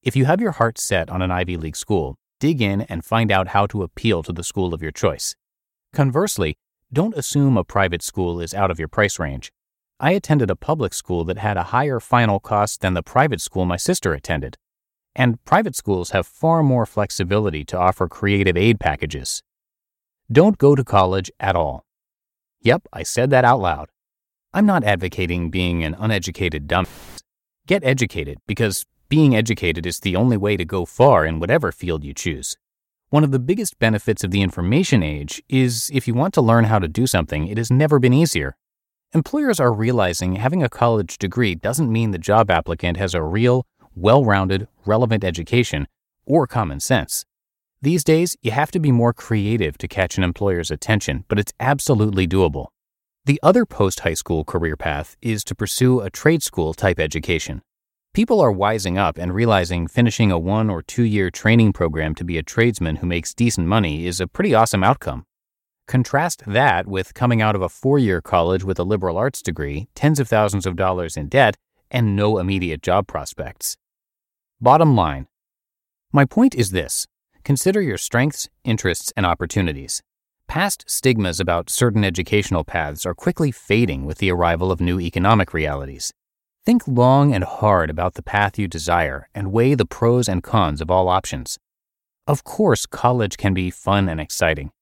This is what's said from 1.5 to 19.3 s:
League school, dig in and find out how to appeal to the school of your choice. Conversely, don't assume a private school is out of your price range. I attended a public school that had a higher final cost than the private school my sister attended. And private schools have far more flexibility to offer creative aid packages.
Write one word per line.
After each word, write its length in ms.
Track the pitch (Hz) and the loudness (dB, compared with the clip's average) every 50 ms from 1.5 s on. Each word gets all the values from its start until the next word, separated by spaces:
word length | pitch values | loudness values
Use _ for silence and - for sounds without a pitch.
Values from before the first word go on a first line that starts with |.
| 90 82 | -4 -6
League 180 | 78 80 - | -6 -8 -10
school, 400 | - - - 107 92 76 65 69 _ _ _ _ _ | -10 -4 -2 -2 -2 -2 -4 -8 _ _ _ _ _
dig 220 | - 147 170 135 | -2 -2 0 0
in 180 | 113 101 98 98 | 0 0 0 -2
and 220 | 113 - 95 85 - | -4 -6 -8 -10 -6
find 260 | - 113 113 117 104 | -2 0 0 2 2
out 180 | 101 95 95 92 | 2 0 0 2
how 180 | - 101 104 | 2 0 0
to 160 | 101 - 104 | 2 -2 -6
appeal 400 | 92 85 _ - - 113 101 85 | -6 -6 _ -4 -2 0 0 0
to 100 | 78 - | -2 -6
the 100 | 87 82 | -8 -8
school 300 | 85 - - 101 92 90 | -8 -8 -4 -4 -2 -2
of 80 | 85 82 | -4 -6
your 100 | 82 78 | -8 -10
choice. 440 | 73 - - 95 73 - - - - _ _ _ _ _ _ _ _ _ _ _ | -8 -2 -2 -2 -2 -2 -8 -10 -10 _ _ _ _ _ _ _ _ _ _ _
Conversely, 640 | - - 143 135 120 151 196 214 - - 92 78 73 _ _ _ _ _ _ _ | -2 0 0 2 2 0 -2 -2 -2 -2 -2 -2 -4 _ _ _ _ _ _ _
don't 240 | 120 135 175 226 220 | -2 -2 -2 -2 -2
assume 440 | 151 131 - - 143 143 139 127 101 | -6 -8 -2 0 2 2 4 2 2
a 60 | 87 | 0
private 380 | _ - 101 98 92 85 85 | _ -2 0 0 0 -2 -4
school 380 | - - - - 92 87 85 87 | -8 -8 -4 -4 -2 -2 -2 -4
is 140 | 85 80 - | -6 -8 -4
out 160 | 101 101 92 | -2 -2 -2
of 80 | 87 80 | -2 -4
your 100 | 80 76 | -6 -4
price 300 | - - 107 98 - - | 0 0 0 0 0 -4
range. 340 | 85 71 69 65 - - _ _ _ _ _ _ _ _ _ _ | -6 -6 -6 -10 -12 -16 _ _ _ _ _ _ _ _ _ _
I 100 | - 147 | 0 0
attended 400 | 185 202 - - 156 147 123 98 | 0 0 0 0 2 2 2 0
a 60 | 95 | -2
public 360 | - - - 156 160 120 92 | -4 -2 -4 -2 -2 -2 -4
school 320 | - - - - 90 85 82 | -4 -8 -8 -4 -4 -2 -2
that 140 | 85 90 - | -4 -4 -4
had 180 | 101 107 101 | -2 -2 -2
a 60 | 92 | -2
higher 380 | 82 - - 123 143 147 131 113 | -4 -2 -2 -2 0 0 -2 -6
final 400 | - - - 120 120 110 101 98 | -2 2 2 4 4 4 2 0
cost 400 | _ - 110 104 104 104 - - | _ 0 0 0 0 0 -2 -4
than 140 | - 95 92 | -2 -2 -2
the 80 | 87 | -2
private 380 | - - - 123 139 156 123 80 | -4 -2 0 2 2 2 0 -4
school 240 | - - - 95 92 | -8 -6 -4 -2 -2
my 120 | 90 87 | -2 -2
sister 360 | 87 - - 180 - - 95 | -2 -2 -2 -4 -2 -2 -4
attended. 440 | 80 69 _ - 85 76 67 62 - _ _ _ _ _ _ _ _ _ _ _ _ | -4 -4 _ -4 -4 -4 -4 -8 -14 _ _ _ _ _ _ _ _ _ _ _ _
And 280 | - 127 123 117 120 _ | 0 0 0 0 -2 _
private 320 | - - 185 226 196 131 | 2 2 2 2 0 -6
schools 340 | - - - 101 92 87 - | -8 -4 -2 -2 -2 -4 -2
have 160 | - 98 87 | -2 -2 -2
far 380 | - _ _ - 160 165 165 156 | -2 _ _ 0 2 2 4 4
more 200 | 139 131 123 110 | 2 2 2 0
flexibility 800 | - - 107 104 95 - - 98 87 98 107 107 101 78 76 73 | -2 -2 -4 -4 -4 -4 -6 -2 -2 0 0 0 -2 -4 -4 -8
to 120 | - - 90 | -6 -4 0
offer 300 | 90 92 95 - 92 82 | 2 2 2 2 -4 -6
creative 480 | - - - 101 101 98 98 95 87 | -4 -4 -2 0 2 2 2 2 2
aid 240 | 85 98 113 117 104 | 4 4 4 2 4
packages. 640 | - 87 71 69 - 76 73 69 65 - | 2 -2 -2 -2 -6 -8 -8 -8 -8 -8